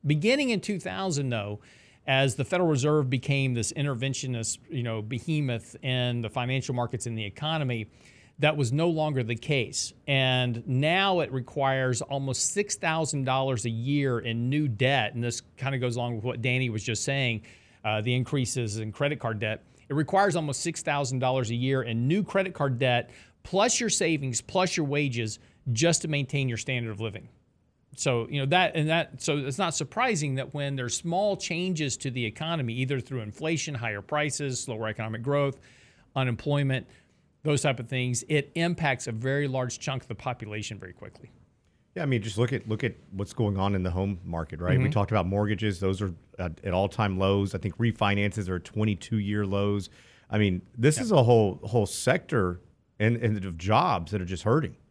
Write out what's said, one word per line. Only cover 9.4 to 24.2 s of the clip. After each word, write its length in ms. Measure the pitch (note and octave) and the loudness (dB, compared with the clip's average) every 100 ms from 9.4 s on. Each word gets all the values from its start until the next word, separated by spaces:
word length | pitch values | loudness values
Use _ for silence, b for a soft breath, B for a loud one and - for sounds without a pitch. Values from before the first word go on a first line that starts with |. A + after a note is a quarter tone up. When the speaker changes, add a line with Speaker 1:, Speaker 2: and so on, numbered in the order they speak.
| - C#3+ A2 - - - - | 0 0 0 -4 -8 -8 0
Speaker 1:
And 580 | C#3 C3 B2+ B2 A#2 - | 2 4 2 0 -2 -2
now 540 | B2+ D3+ F3+ G3 F3+ | 0 2 4 4 2
it 140 | D3 | 2
requires 680 | C3 B2 - C3+ C3+ C3 B2 | -2 -6 0 2 2 2 0
almost 520 | - C#3 C3+ C3 - | -2 -4 -2 -2 -2
six 240 | G3+ G3+ - | -2 -2 -2
thousand 480 | E3+ D#3+ D#3+ D3 C3 | -2 0 0 -2 0
dollars 400 | C3 C3+ B2 A#2+ | 0 0 0 -2
a 40 | |
year 500 | A2+ B2 C#3+ C#3 A#2+ | -4 0 2 2 0
in 300 | A2+ A2+ A#2+ | -2 -2 0
new 200 | D3 D3+ | 0 0
debt. 460 | G2+ B2 C#3 G#2+ A#2 | 2 2 4 0 -2
And 60 | |
this 200 | A#2+ A2+ - - | -4 -4 -10 -8
kinda 200 | C3 C3+ | -4 -2
goes 180 | B2 A#2 | -2 -2
along 180 | A#2+ A#2 | -2 -4
with 80 | |
what 180 | A#2 A#2 | -4 -2
Danny 280 | A#2+ B2+ B2+ | 0 2 2
was 120 | G#2+ | -2
just 220 | G2+ G#2+ | -2 -2
saying, 380 | - C#3 B2+ A2 B B B B | -2 0 0 -2 B B B B
uh, 160 | G#2+ G#2+ | -2 0
the 160 | G#2+ B2 | 2 0
increases 640 | B2 D3 B2 C3 A2+ G#2+ | 0 0 0 -2 -2 -4
in 160 | A2 | -6
credit 260 | G2+ C#3+ D3 | -2 -2 0
card 200 | A#2 G#2+ | -4 -2
debt. 260 | G#2+ G#2+ - b b | -4 -4 -10 b b
It 60 | C#3 | -2
requires 420 | D3+ F#3+ G3+ E3+ | 2 4 4 2
almost 240 | D#3 C3+ | -2 -4
six 200 | E3+ D#3+ | -4 -4
thousand 380 | - C#3+ C3+ B2+ | -2 0 0 0
dollars 300 | B2+ C3 A#2 | 2 2 0
a 60 | A#2+ | 0
year 280 | C3 C3+ | 0 0
in 240 | A#2+ A2+ B2 | 0 0 2
new 160 | F#3 | 2
credit 300 | F#3 F#3+ F#3+ | 2 0 -2
card 260 | - C#3+ A#2+ | -2 -2 2
debt, 300 | C3 A#2+ - B B B | 2 2 0 B B B
plus 360 | - F#3 A#3 - | -4 2 4 2
your 120 | A#3 | 0
savings, 500 | - E3+ D#3 | 2 2 2